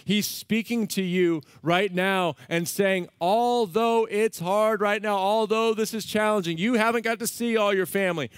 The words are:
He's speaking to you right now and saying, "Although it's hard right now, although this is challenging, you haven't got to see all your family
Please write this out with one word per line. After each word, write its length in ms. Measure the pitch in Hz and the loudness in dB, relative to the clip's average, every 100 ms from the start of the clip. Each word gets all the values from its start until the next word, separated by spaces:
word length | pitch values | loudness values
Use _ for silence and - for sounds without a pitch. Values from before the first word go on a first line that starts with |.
He's 220 | - 208 - | -2 -2 -2
speaking 600 | - - 220 - 240 202 | -8 -2 -2 0 -4 -2
to 140 | 196 | -2
you 400 | 185 180 170 160 - - | -2 2 2 0 -6 -8
right 300 | 151 175 202 | 0 0 0
now 440 | 180 190 190 170 - - | 0 0 0 0 -4 -4
and 200 | 170 170 | -4 -2
saying, 400 | - 196 190 175 - | 0 0 0 -4 -4
"Although 840 | 170 226 240 240 202 214 233 226 220 | 0 2 2 0 0 0 2 2 0
it's 300 | 208 220 - | 0 0 -2
hard 420 | 170 208 220 214 | -2 2 2 2
right 220 | 208 214 | 0 0
now, 140 | 208 196 | 0 0
although 580 | 196 220 208 220 226 | 2 2 2 2 2
this 180 | 214 214 | 0 -2
is 120 | 220 | -4
challenging, 540 | - 214 214 214 170 165 | -4 0 2 2 0 -2
you 160 | 220 | 0
haven't 280 | 233 226 233 | 2 2 0
got 160 | 226 220 | -2 -4
to 80 | 226 | -6
see 300 | - 233 220 | -4 0 2
all 180 | 202 | 2
your 120 | 196 180 | 2 0
family 440 | 196 185 165 123 | 0 0 -2 -6